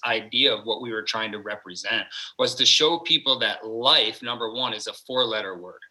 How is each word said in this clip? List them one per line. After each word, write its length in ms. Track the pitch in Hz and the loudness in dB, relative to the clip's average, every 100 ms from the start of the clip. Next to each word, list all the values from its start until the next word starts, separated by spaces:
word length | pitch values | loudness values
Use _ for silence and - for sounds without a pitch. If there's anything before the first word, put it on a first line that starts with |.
| 120 | -2
idea 480 | 113 107 120 135 | -2 -2 2 4
of 120 | 107 113 | 4 -2
what 180 | 107 | -4
we 80 | 120 | -4
were 100 | 110 | -6
trying 300 | 107 110 110 | -2 -2 -2
to 80 | 104 | -6
represent 680 | 101 104 92 90 101 110 95 - - - | -8 -10 -10 -10 -4 -4 -4 -8 -8 -2
was 160 | 127 123 | 0 4
to 100 | 127 | 6
show 340 | - 156 170 | 6 6 2
people 400 | 165 160 135 127 | 2 2 2 0
that 260 | 110 110 110 | 0 -2 -6
life, 560 | 113 127 151 110 107 | -2 4 4 4 -2
number 320 | 120 120 113 | -6 -6 -6
one, 180 | 120 127 | -4 -4
is 140 | 107 110 | -4 -8
a 80 | |
four-letter 640 | - - 127 117 107 98 90 | -12 -4 0 2 0 -4 -8
word, 220 | 90 - - | -12 -16 -20